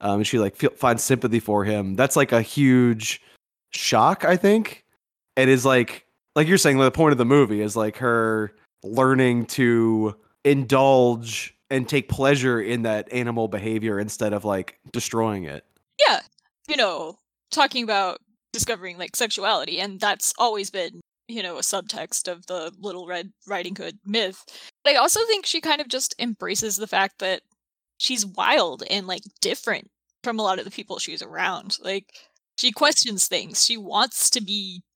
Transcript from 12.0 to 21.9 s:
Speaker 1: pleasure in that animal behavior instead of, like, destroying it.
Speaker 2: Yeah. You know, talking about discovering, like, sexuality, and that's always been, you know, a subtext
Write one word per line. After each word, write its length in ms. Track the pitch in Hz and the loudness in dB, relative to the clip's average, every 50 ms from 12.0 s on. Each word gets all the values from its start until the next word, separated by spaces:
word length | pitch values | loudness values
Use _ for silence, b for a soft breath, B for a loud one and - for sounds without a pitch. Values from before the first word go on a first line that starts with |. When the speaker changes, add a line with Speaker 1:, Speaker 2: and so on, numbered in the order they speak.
| - - | -2 -2
Speaker 1:
pleasure 520 | - - 135 135 143 139 123 131 120 113 | -4 0 2 2 2 4 2 0 0 0
in 220 | 101 104 120 120 | -2 -4 -4 -2
that 300 | 113 113 107 107 104 - | -2 -2 -2 -2 -4 -6
animal 360 | - 123 123 120 117 117 113 107 | -6 -4 -4 -4 -2 -4 -4 -4
behavior 520 | 95 104 98 113 110 110 107 113 104 98 | -4 -6 -4 -4 -4 -2 -2 -2 -2 -2
instead 320 | 104 107 - - 110 107 | -4 -6 -6 -4 -4 -2
of, 120 | 104 104 95 | -2 -2 -2
like, 340 | 104 98 95 92 - - _ _ - | -2 -2 -2 -4 -8 -14 _ _ -10
destroying 520 | - 123 - - - 117 113 110 104 98 90 | -8 -8 -8 -4 -2 0 0 0 -2 -4 -8
it. 200 | 76 71 71 - _ _ _ _ _ _ - | -10 -12 -14 -16 _ _ _ _ _ _ 2
Speaker 2:
Yeah. 200 | 571 - - - - _ _ _ _ _ _ _ _ - | 2 4 4 0 -4 _ _ _ _ _ _ _ _ -4
You 80 | 302 | -2
know, 420 | 285 240 196 165 - 170 156 196 _ _ _ _ _ _ _ | 0 0 0 -2 -4 -8 -10 -14 _ _ _ _ _ _ _
talking 340 | - 311 285 269 - 254 233 | 0 0 0 2 0 -4 -4
about 340 | 220 214 196 196 180 - - - _ _ _ _ _ | -2 0 0 0 -2 -4 -8 -14 _ _ _ _ _
discovering, 460 | - 233 - - 226 180 180 185 175 175 | -8 -6 -4 -4 -4 -6 -8 -12 -12 -12
like, 160 | 180 - - | -12 -10 -4
sexuality, 600 | - 247 214 - - 190 208 214 170 135 - - 160 | -4 -4 -2 -2 -2 0 0 0 0 -2 -4 -6 -6
and 200 | 190 202 190 185 | -6 -6 -6 -2
that's 340 | - 208 196 - - - - - | -2 -2 -2 0 -2 -4 0 0
always 320 | 233 240 214 208 196 196 | 0 0 0 -2 -6 -6
been, 300 | - 190 175 165 - 170 - _ _ _ _ - | -6 -6 -8 -8 -10 -14 -20 _ _ _ _ -12
you 140 | 233 226 | -10 -8
know, 140 | 190 180 170 135 | -8 -8 -6 -6
a 40 | |
subtext 680 | - - - 190 175 - | -4 -4 -4 -4 -6 -6